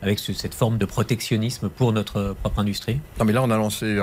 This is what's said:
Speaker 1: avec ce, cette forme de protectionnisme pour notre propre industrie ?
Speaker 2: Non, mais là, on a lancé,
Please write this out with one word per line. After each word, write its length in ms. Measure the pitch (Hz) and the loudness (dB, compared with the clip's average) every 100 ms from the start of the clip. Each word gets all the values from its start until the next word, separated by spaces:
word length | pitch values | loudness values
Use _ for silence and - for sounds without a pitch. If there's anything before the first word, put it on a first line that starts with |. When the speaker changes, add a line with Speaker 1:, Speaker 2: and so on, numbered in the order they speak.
Speaker 1:
avec 160 | 98 104 | -2 -2
ce, 140 | - | -2
cette 220 | 98 101 | -6 -6
forme 220 | - 117 113 | 0 0 2
de 80 | 98 | 0
protectionnisme 840 | - 107 117 - 117 113 127 101 | 0 0 0 0 0 0 -2 -6
pour 240 | - 123 | 0 2
notre 420 | 110 101 107 101 95 | 2 0 -2 -2 -2
propre 180 | 107 - | -2 0
industrie ? 420 | 104 98 - 127 - - | 0 -2 -2 -4 -4 0
Speaker 2:
Non, 40 | |
mais 80 | 113 | 2
là, 120 | 113 | 4
on 60 | 127 | 4
a 60 | 110 | 2
lancé, 440 | 107 101 110 104 | 2 0 0 0